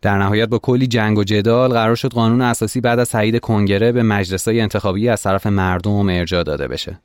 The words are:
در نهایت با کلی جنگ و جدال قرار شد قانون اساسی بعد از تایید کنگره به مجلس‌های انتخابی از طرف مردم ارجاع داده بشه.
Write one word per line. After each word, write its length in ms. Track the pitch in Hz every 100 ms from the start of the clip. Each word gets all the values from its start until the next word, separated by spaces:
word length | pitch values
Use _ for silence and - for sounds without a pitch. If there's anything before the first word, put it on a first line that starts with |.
در 160 | 110 98
نهایت 300 | 98 107 110
با 100 | 113
کلی 280 | - 127 127
جنگ 320 | 117 107 107
و 60 |
جدال 480 | 101 104 104 117 131
قرار 240 | 117 110 117
شد 160 | 135
قانون 280 | 117 113 120
اساسی 400 | 123 117 110 131
بعد 180 | 120 120
از 120 | 120
تایید 300 | 113 107 117
کنگره 520 | - 107 101 98 113
به 100 | 120
مجلس‌های 580 | 113 101 92 92 - 113
انتخابی 480 | 107 104 101 95 117
از 140 | 110
طرف 240 | 101 95 107
مردم 640 | 98 92 90 98 104 101
ارجاع 340 | 90 85 90
داده 260 | 78 73 67
بشه. 320 | 60 - 92